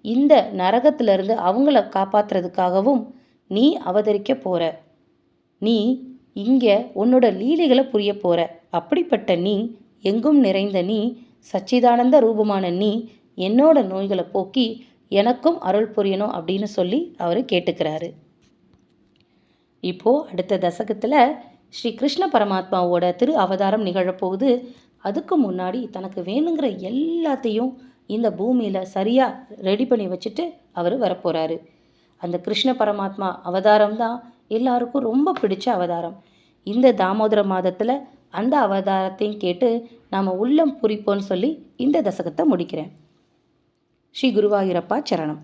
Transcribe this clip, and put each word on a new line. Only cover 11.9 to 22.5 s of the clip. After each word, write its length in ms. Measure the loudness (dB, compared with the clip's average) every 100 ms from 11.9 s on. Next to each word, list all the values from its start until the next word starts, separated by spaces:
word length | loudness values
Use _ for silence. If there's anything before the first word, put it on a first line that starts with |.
| 6 6 6
ரூபமான 520 | 4 2 0 0 0
நீ 380 | 0 0 -2 -6 -20 _ -6
என்னோட 480 | 0 4 6 4
நோய்களை 400 | 2 -4 -2 -2
போக்கி 600 | -2 -4 -2 -2 -2 -4 -18 _ _
எனக்கும் 520 | 2 2 2 0 0
அருள் 300 | 0 0 0
புரியணும் 440 | -2 -2 -2 -4
அப்படின்னு 300 | -4 -4 -4
சொல்லி 500 | -2 -2 0 0 -4 -4
அவரு 280 | -2 -2 0
கேட்டுக்கிறாரு. 600 | 0 0 -2 -4 -4 -10 -14 _ _ _ _ _ _ _ _ _ _ _ _ _ _ _ _
இப்போ 460 | -8 -2 0 0 0
அடுத்த 280 | -6 -2 0
தசகத்துல 760 | -2 -4 -6 -4 2 4 4 2 -12 _ _
ஸ்ரீ 260 | -8 -8
கிருஷ்ண 320 | -2 -2 0 0
பரமாத்மாவோட 880 | 2 2